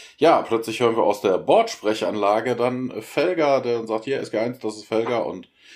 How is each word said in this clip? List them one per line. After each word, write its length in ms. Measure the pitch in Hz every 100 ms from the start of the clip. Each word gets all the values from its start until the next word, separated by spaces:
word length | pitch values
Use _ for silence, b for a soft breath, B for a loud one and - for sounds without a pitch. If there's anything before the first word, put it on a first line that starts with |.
| B B
ja, 240 | 156 123
plötzlich 380 | - 113 113 110
hören 160 | 120 113
wir 80 |
aus 160 | 87 101
der 180 | 104 90
Bordsprechanlage 1200 | 90 196 226 - 104 110 90 104 101 107 123 117
dann 340 | 123 127 127 107
Felger, 580 | - - 165 170 147 135
der 160 | 120 120
dann 100 | 110
sagt, 180 | 110 -
hier, 120 | 135
S 100 | -
G 80 | 107
eins, 200 | 120 123
das 180 | 107 107
ist 100 | -
Felger 400 | 110 113 120 -
und 220 | 92 - B B